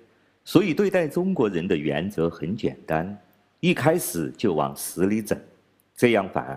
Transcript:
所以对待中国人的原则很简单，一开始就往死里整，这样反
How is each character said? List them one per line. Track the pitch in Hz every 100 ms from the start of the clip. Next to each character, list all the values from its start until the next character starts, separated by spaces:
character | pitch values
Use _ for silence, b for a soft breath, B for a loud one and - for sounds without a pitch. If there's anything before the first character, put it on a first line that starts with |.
| b b b b -
所 | -
以 | 214
对 | 147 202
待 | 185 156
中 | 175 190
国 | 180 110
人 | 85 92
的 | 85
原 | 76 73 95
则 | 90 82
很 | - 80 101
简 | 76 - -
单， | 80 90 104 - _ _ _
一 | 170
开 | 165 143 170
始 | - 85 69 -
就 | 107
往 | 78 69
死 | 71 - - 95
里 | 110
整， | 107 - - _ _ _ _ -
这 | 123
样 | 110 95
反 | - -